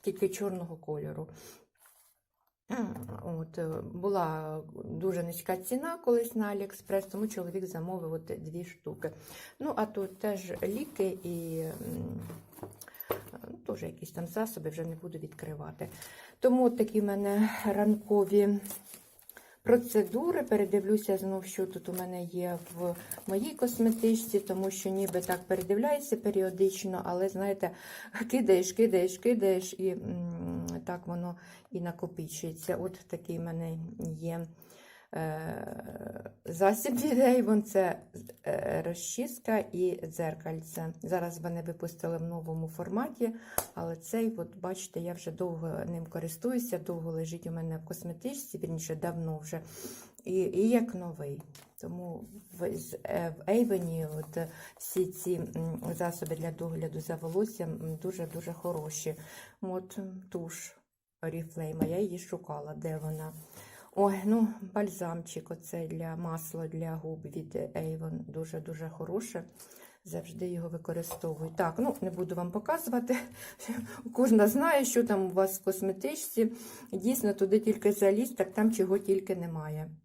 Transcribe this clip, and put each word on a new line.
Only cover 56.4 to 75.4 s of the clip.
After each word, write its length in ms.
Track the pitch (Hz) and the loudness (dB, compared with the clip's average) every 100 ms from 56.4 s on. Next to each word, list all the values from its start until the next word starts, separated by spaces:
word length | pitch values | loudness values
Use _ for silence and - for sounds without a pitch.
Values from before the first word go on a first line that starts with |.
| 165 | -4
догляду 500 | 160 170 160 160 156 | -4 -4 -2 -4 -4
за 160 | 156 165 | -6 -6
волоссям, 540 | 160 180 220 - 165 | -2 0 0 -2 -6
м, 260 | 156 160 156 | -4 -6 -4
дуже-дуже 500 | 180 185 160 165 165 | -4 -4 -6 -6 -8
хороші. 600 | 165 175 160 151 151 160 160 - - - _ | -6 -4 -4 -4 -4 -4 -6 -10 -16 -18 _
От, 380 | 190 185 185 - | -6 -4 -6 -10
м, 240 | 190 185 - | -8 -10 -8
туш 460 | 175 165 - - - _ _ _ _ | -6 -6 -10 -14 -18 _ _ _ _
Oriflame, 680 | 165 165 160 - 156 160 156 | -6 -4 -6 -6 -6 -6 -4
я 100 | 175 | -2
її 200 | 202 175 | -2 -4
шукала, 560 | - 175 - 147 147 | -8 -10 -8 -10 -8
де 240 | 156 160 156 | -8 -6 -6
вона. 340 | 156 156 156 160 - - - - - - | -6 -6 -8 -12 -18 -20 -20 -20 -10 2
Ой, 180 | 202 196 | 4 4
ну, 240 | 196 226 220 - 190 | 4 6 4 2 -4
бальзамчик, 760 | 208 208 - 175 165 165 - - | 0 0 -2 -4 -4 -6 -10 -8
оце 360 | 165 - 170 160 | -12 -8 -6 -6
для, 300 | 160 165 160 | -6 -6 -4
масло 500 | 170 165 160 165 160 | -4 -6 -6 -8 -6
для 280 | 160 165 | -4 -4
губ 280 | 160 160 160 | -4 -6 -8
від 300 | 151 151 156 - | -8 -8 -6 -4
Avon, 640 | - 165 160 160 160 160 156 | -4 -4 -4 -4 -4 -6 -6
дуже-дуже 600 | 156 160 160 156 156 160 | -8 -6 -6 -8 -8 -8
хороше. 560 | 160 160 190 226 180 - - - - - _ | -8 -4 -4 -4 -8 -10 -18 -20 -20 -20 _
Завжди 440 | 180 170 165 165 180 | -8 -8 -8 -6 -4
його 200 | 175 170 | -4 -4
використовую. 840 | 160 160 170 165 - 165 156 160 160 | -6 -4 -4 -4 -6 -6 -4 -6 0
Так, 180 | 175 165 | 0 2
ну, 180 | 262 - | 0 0
не 100 | 240 | -4
буду 240 | 170 180 | -2 -2
вам 160 | 175 175 | -2 -2
показувати. 640 | 214 214 320 277 240 240 247 - - - - | -2 0 0 2 0 2 0 0 -14 -16 -12
<laughs> 480 | - 240 - - - | -8 -6 -6 -10 -6
Кожна 340 | - 247 220 208 | 4 10 10 10
знає, 360 | 262 330 285 | 8 6 6
що 200 | 254 240 | 6 4
там 220 | 233 202 190 | 6 4 4
у 20 | |
вас 320 | 180 | 6